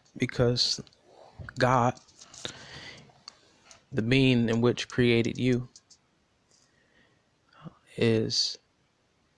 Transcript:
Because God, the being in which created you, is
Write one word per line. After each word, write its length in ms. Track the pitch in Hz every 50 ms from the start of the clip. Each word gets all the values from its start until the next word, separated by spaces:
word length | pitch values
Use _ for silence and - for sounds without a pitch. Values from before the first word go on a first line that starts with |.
| _ _ - -
Because 640 | 127 123 - - 127 120 123 123 - - - - - - _ _ _ _ - - - - - - - - - -
God, 360 | 131 123 127 127 120 123 - - - _ - - - - - - - - - - - - - - - - - - - - - _ _ - - _ _ _ _ _ _ - - - _ _
the 120 | - 131 110
being 480 | 113 127 135 135 131 127 120 117 113
in 100 | 113 113
which 280 | 117 123 117 - - -
created 500 | - - 123 120 117 117 113 - - -
you, 280 | 120 127 127 120 123 - - - _ _ - _ _ _ _ _ _ _ _ _ _ _ _ _ _ _ _ _ _ _ _ _ _ _ _ _ _ _ _ _ _ _ _ - - 165 - _ _ _ -
is 640 | - 117 117 113 110 113 113 110 - - - - - _ _ _ _ _ _ _ _ _ _ _ _ _ _ _